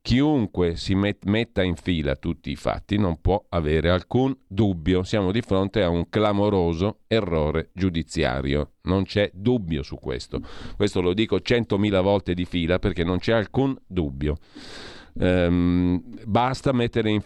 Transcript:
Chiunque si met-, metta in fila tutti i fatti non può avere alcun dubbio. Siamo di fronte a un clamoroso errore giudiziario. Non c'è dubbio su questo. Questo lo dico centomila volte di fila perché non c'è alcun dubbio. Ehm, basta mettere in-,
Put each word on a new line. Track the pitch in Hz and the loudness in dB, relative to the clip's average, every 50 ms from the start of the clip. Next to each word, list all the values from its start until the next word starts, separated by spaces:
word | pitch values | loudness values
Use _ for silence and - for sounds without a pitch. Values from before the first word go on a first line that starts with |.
Chiunque | - - 120 127 143 151 156 139 107 92 - - 87 85 82 | -2 0 2 4 4 4 2 2 0 0 0 0 0 0 0
si | 82 - - 98 | -2 -2 0 0
met-, | 95 101 104 101 - - | 2 2 0 -2 -2 -2
metta | 95 104 113 117 - - - | 0 0 0 0 0 -2 0
in | 92 92 85 | 0 0 -2
fila | - - 92 90 80 71 69 67 | -2 -2 -2 -2 0 0 -2 -2
tutti | - - 85 80 - - 71 | -2 -4 -6 -6 -6 -6 -8
i | 71 | -8
fatti | - - 58 52 - - - - 104 | -6 -4 -4 -4 -4 -4 -2 0 0
non | 104 90 82 - | 0 0 0 0
può | - 85 92 101 - _ | 0 0 0 0 -2 _
avere | - 87 78 73 78 80 73 85 | -4 -2 0 2 2 2 2 2
alcun | 90 90 - - - 120 131 135 135 - _ - | 2 0 0 0 0 2 2 0 0 -4 _ -6
dubbio. | 98 95 113 101 95 82 76 87 92 90 92 | -2 0 2 2 2 0 0 0 0 0 0
Siamo | - - 107 98 90 | 0 0 0 0 0
di | 98 117 | 0 -2
fronte | 120 - 95 95 98 101 - 113 95 | -2 0 0 0 0 0 0 0 2
a | 85 | 2
un | 85 85 82 - | 2 0 -2 -2
clamoroso | - 107 107 107 104 98 101 107 101 95 85 85 82 80 92 107 107 - _ | 0 0 2 2 2 2 2 2 2 2 2 0 0 0 0 -2 -2 -4 _
errore | - 110 113 101 90 82 78 76 78 73 80 78 - - | -2 -2 -2 0 0 0 0 0 0 0 -2 -4 -6 -4
giudiziario. | 87 92 95 85 82 78 - - 80 76 64 62 67 67 69 69 73 76 - _ _ - | -2 -2 -2 0 -2 -4 -4 -2 -2 0 0 0 -2 -2 -2 0 -2 -2 -4 _ _ -4
Non | - 90 98 95 | 0 0 0 0
c'è | - - 104 104 - | 0 0 0 0 0
dubbio | - 90 101 120 127 120 95 80 80 71 67 | -2 -2 0 0 0 0 0 -2 -4 -4 -4
su | - - 65 | -6 -10 -10
questo. | - 69 64 62 - - - 62 - - - - - - - | -8 -6 -8 -8 -8 -8 -8 -8 -8 -10 -12 -14 -12 -10 -4
Questo | - 101 101 - 98 | -2 -2 0 0 2
lo | 90 87 90 | 2 2 2
dico | 104 113 101 104 92 | 2 2 0 0 -2
centomila | - - 123 120 113 - 107 98 104 107 101 92 | 0 2 0 0 0 0 0 0 2 2 2 2
volte | 90 98 101 101 - - 90 | 2 2 2 0 0 -2 -4
di | 90 87 | -4 -4
fila | - - 87 82 80 90 92 | -2 -2 -2 0 0 0 0
perché | - 104 87 87 85 | 0 0 0 0 0
non | 85 90 90 | 0 0 0
c'è | - - 113 | 0 0 0
alcun | 117 101 - - 127 135 135 131 - - | 0 0 0 0 0 0 0 -2 -6 -10
dubbio. | - 95 90 80 69 67 67 73 73 73 69 - - - - - - - - - - - - - - - - | -6 -4 -2 -2 -2 -2 -4 -2 -2 -4 -4 -8 -14 -20 -20 -18 -16 -16 -16 -16 -18 -18 -20 -20 -14 -6 0
Ehm, | 92 90 90 90 87 87 87 87 87 87 87 90 90 90 90 87 82 - - - 113 | 2 2 2 4 4 2 2 2 4 4 2 2 2 2 0 0 -4 -8 -14 -14 -6
basta | 117 98 117 123 127 131 - - 147 | -2 0 0 2 0 0 -2 -2 0
mettere | 131 120 117 113 - 117 110 110 | 0 2 0 0 0 0 0 0
in-, | 107 104 98 | 0 0 -2